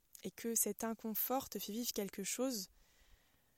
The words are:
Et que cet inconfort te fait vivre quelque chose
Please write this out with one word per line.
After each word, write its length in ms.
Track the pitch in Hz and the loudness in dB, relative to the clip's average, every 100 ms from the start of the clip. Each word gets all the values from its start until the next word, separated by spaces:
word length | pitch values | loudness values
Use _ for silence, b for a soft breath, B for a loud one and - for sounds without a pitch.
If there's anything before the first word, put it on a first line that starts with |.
| _ - | _ -10
Et 80 | 196 | -8
que 240 | - 233 226 | -4 0 4
cet 300 | 208 202 226 | 2 2 -2
inconfort 640 | 226 226 208 - 262 269 | -2 -2 0 2 2 0
te 100 | 208 | -4
fait 140 | - | -2
vivre 180 | 208 240 | -2 -2
quelque 320 | - 196 - | 0 -2 -2
chose 460 | 190 - 262 233 185 b b b b b b b b | -2 2 2 0 -4 b b b b b b b b